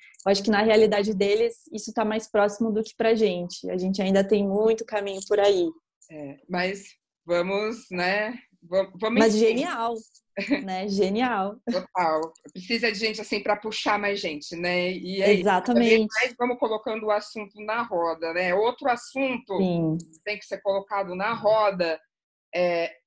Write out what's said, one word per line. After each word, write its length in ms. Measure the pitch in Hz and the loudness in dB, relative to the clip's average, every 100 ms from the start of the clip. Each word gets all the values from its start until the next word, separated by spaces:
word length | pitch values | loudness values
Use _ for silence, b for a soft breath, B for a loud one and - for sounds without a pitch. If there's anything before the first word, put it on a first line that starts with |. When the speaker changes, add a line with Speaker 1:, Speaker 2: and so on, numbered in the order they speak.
| B B - | B B 0
Speaker 1:
Eu 60 | |
acho 120 | 196 | 2
que 80 | 202 | 4
na 100 | 208 | 4
realidade 520 | 220 214 214 208 202 | 6 6 6 4 0
deles 420 | 190 202 208 233 - - | 2 2 2 0 -2 -14
isso 220 | 214 208 | -12 -8
tá 100 | 220 | -4
mais 260 | 214 220 220 | -2 -2 -2
próximo 420 | 214 202 208 226 | 2 2 2 -2
do 120 | 208 | -2
que 120 | 220 - | -4 -2
pra 200 | 226 226 | 2 4
gente. 540 | 214 180 175 - 180 | 2 0 -6 -10 -6
A 80 | 180 | -4
gente 240 | 185 190 | -2 0
ainda 220 | 190 190 | 2 2
tem 240 | 196 208 202 | 4 2 2
muito 380 | 196 220 220 226 | 2 2 0 -2
caminho 360 | 214 202 196 190 | -4 -4 -6 0
por 120 | 202 | 4
aí. 280 | 202 196 170 160 _ _ - | 4 4 2 -4 _ _ -20
Speaker 2:
É, 260 | 156 143 139 - | -14 -14 -14 -8
mas 340 | 180 185 196 196 - _ _ - | -4 -4 -4 -12 -20 _ _ -4
vamos, 640 | 175 180 196 214 226 - | -2 0 -2 -4 -6 -8
né? 480 | 185 180 202 214 240 - _ | -4 -2 0 -2 -8 -16 _
Va-, 300 | 165 185 190 180 | -4 -2 -2 -2
vamos 200 | 220 226 | 0 4
Speaker 1:
Mas 140 | 220 | 4
Speaker 2:
em 60 | 214 | 6
frente. 200 | 226 226 | 4 2
Speaker 1:
genial, 340 | 339 269 226 226 - _ _ - | 0 -2 -4 -6 -10 _ _ -8
Speaker 2:
<laughs> 300 | - 277 196 | -2 -2 -2
Speaker 1:
né? 220 | 190 202 | -6 -2
Genial. 640 | 196 190 208 254 220 196 214 - | 0 0 0 0 0 -4 -6 -6
Speaker 2:
Total. 640 | 185 185 185 170 156 160 - - | -6 -4 -2 0 0 -2 -10 -20
Precisa 400 | 190 185 233 226 | -14 -4 -2 0
de 80 | 202 | 0
gente 220 | 220 208 | -4 -4
assim 200 | 208 208 | -4 -4
pra 140 | 202 208 | 0 -2
puxar 420 | 220 214 - 208 | -2 -4 0 0
mais 220 | 202 202 | 0 -2
gente, 340 | 185 147 - 165 | -4 -8 -10 -6
né? 340 | 175 180 180 | -2 0 -2
E 300 | 185 180 190 | -4 -6 0
é 100 | 196 | 4
isso. 100 | 202 | 4
Speaker 1:
Exatamente. 260 | 185 185 - | 4 2 4
Speaker 2:
Cada 300 | 233 233 220 | 4 6 4
vez 100 | 214 220 | 2 0
mais 140 | 247 240 | -2 -2
vamos 220 | 247 247 | -2 0
colocando 460 | 233 220 233 220 214 | -2 -2 -4 -4 0
o 60 | |
assunto 520 | 208 214 226 208 208 | -2 -2 -12 -14 -12
na 180 | 208 226 | -6 -4
roda, 520 | 233 190 170 165 165 | -2 -2 -2 -2 -4
né? 200 | 170 180 | -2 0
Outro 360 | 180 226 240 277 | 2 0 0 -2
assunto 680 | 240 - 262 269 254 - 185 | -2 -4 -4 -4 -4 -4 0
Speaker 1:
Sim. 400 | 185 170 160 165 | 0 2 0 -2
Speaker 2:
que 260 | - - - | -6 -14 -10
tem 120 | 208 | -10
que 80 | - | -8
ser 160 | 190 | -6
colocado 540 | 202 196 196 202 190 180 | -2 -2 -2 -4 -4 -4
na 180 | 208 | -4
roda 640 | 233 208 220 208 190 170 160 _ _ _ _ _ | 0 2 4 2 2 -2 -4 _ _ _ _ _
é, 400 | 175 180 170 165 - | -2 0 0 -2 -6